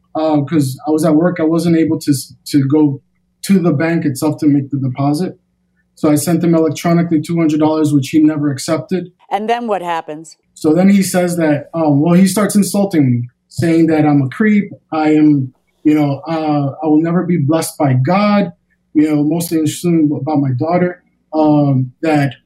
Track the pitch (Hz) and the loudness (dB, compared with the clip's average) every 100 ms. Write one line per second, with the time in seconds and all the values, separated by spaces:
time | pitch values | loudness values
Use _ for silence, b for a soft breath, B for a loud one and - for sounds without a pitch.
0 | _ - 156 151 135 160 131 127 151 156 | _ -4 -2 0 0 -2 -2 -6 -4 0
1 | 165 151 175 170 160 165 170 160 156 165 | 2 2 0 0 -2 0 0 2 0 -2
2 | - 135 - - - 147 139 156 151 131 | -2 -4 -4 -18 -4 -2 2 2 0 -2
3 | _ _ _ _ - 190 170 139 165 165 | _ _ _ _ 0 2 2 0 0 -2
4 | 151 127 156 - 151 139 131 135 127 123 | -2 -2 -4 -2 0 0 -2 -4 -6 -4
5 | 143 151 185 - _ _ _ _ _ _ | -2 -2 -4 -8 _ _ _ _ _ _
6 | 156 147 180 170 170 165 160 - 175 170 | 0 0 0 0 2 2 0 -2 0 0
7 | 170 156 165 170 156 151 156 156 147 143 | 2 -2 -2 0 0 2 0 2 2 0
8 | 127 156 156 151 147 131 - 156 - 185 | 0 2 2 2 -4 -4 -4 -4 -4 -6
9 | 175 _ b 196 220 240 233 190 175 165 | -6 _ b -6 -2 -4 -2 -4 -4 -6
10 | - 151 160 - _ - 156 160 196 202 | -6 -14 -16 -20 _ -4 0 4 4 4
11 | - 180 175 170 156 143 - 165 156 139 | 2 0 -2 0 0 -2 -4 -4 0 2
12 | 165 175 190 220 196 208 185 202 196 160 | 4 4 4 2 0 0 0 0 0 0
13 | 131 120 120 _ _ - 165 165 160 156 | 0 0 -4 _ _ -4 0 2 2 2
14 | 151 143 131 - 214 208 - - - 160 | 2 2 0 0 2 2 -2 -8 -8 -2
15 | 156 156 151 143 127 _ _ _ 151 151 | 2 4 4 2 -2 _ _ _ 0 2
16 | 143 135 160 160 156 147 139 - 156 151 | 0 -2 -6 -4 -2 -2 -2 -4 0 2
17 | 165 175 170 170 135 165 160 - 143 127 | 2 0 0 -2 0 0 -2 -4 0 0
18 | 131 190 208 202 196 - _ _ _ 151 | 0 0 2 0 -2 -6 _ _ _ 0
19 | 156 151 151 170 170 165 151 - 175 165 | 2 2 0 -2 -2 -2 -2 -2 0 2
20 | 147 131 139 151 139 123 156 180 180 180 | 0 -2 -4 -2 -2 -2 -2 0 -2 -4
21 | _ _ _ 156 151 147 143 131 127 - | _ _ _ -2 2 2 2 0 -2 -4
22 | 160 147 135 - | -2 0 0 -6